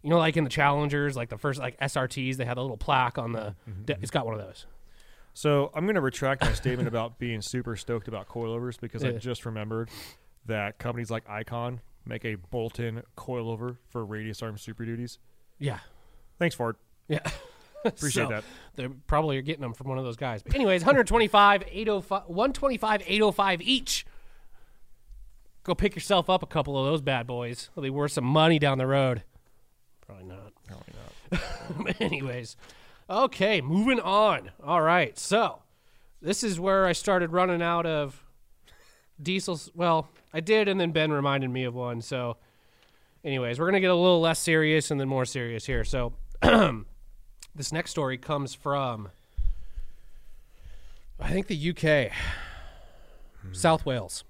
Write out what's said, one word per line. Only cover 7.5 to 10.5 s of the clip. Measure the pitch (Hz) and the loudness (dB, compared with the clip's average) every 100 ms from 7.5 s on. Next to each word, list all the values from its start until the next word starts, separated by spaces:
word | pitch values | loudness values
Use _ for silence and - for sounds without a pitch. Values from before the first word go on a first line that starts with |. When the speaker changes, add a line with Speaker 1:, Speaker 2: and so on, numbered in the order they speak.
| 127 120 107 | -6 -6 -8
Speaker 2:
stoked | - 117 101 | -6 -6 -6
about | 110 98 | -10 -10
coilovers | 120 113 117 123 117 | -8 -6 -6 -8 -10
because | 117 117 | -10 -4
I | 135 | -4
Speaker 1:
Yeah. | 117 | -4
Speaker 2:
just | 120 120 120 | -6 -8 -6
remembered | 110 104 113 113 - - - - _ | -8 -4 -4 -6 -10 -18 -20 -20 _
that | - | -6